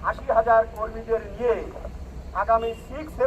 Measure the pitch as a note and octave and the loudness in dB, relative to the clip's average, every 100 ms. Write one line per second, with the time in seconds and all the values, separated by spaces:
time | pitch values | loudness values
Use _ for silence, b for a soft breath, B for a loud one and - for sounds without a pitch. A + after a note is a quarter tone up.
0 | F3+ A3 - A3+ A3+ A3+ A3 G#3+ A3 A3 | -4 -6 4 6 8 6 4 -2 -8 -8
1 | A3+ A3+ G#3+ G#3 A#3+ G3+ - - - - | -2 -2 -2 -4 0 0 -2 -12 -12 -12
2 | - - - F3+ G#3 A3+ A3+ A3+ - C4+ | -14 -14 -10 -4 2 2 2 -8 -12 -12
3 | D#4 - | -12 -2